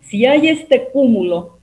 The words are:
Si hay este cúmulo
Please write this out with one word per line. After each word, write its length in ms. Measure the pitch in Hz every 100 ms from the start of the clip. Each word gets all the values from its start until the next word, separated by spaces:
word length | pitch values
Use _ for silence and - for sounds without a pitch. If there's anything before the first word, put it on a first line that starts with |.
Si 220 | - 202
hay 240 | 247 294 320
este 400 | 311 - 254 254
cúmulo 640 | 277 262 214 180 170 175 _